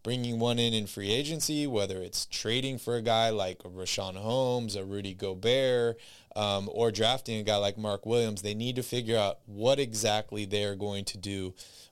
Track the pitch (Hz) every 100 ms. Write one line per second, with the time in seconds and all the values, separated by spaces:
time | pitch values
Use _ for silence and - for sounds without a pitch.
0 | 113 127 120 117 117 120 117 110 101 -
1 | 98 117 147 160 - 151 147 113 98 92
2 | 90 - - - 107 120 135 123 - 120
3 | 113 113 113 110 92 90 92 92 92 -
4 | 95 92 107 127 127 123 113 98 95 101
5 | 98 95 101 92 110 131 131 123 117 113
6 | - - - 107 104 101 101 104 117 110
7 | 110 131 - 110 104 104 101 101 107 101
8 | 107 120 113 101 104 107 120 123 123 123
9 | 113 113 101 - - 101 117 139 135 110
10 | 110 107 104 104 101 104 104 98 104 101
11 | 95 95 98 98 92 - - - -